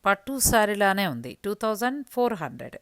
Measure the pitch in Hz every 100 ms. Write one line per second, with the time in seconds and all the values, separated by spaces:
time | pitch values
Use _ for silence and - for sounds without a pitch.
0 | 196 196 - 269 - 233 208 208 202 190
1 | 190 120 123 - 202 208 220 208 240 277
2 | 262 - 240 208 147 123 120 -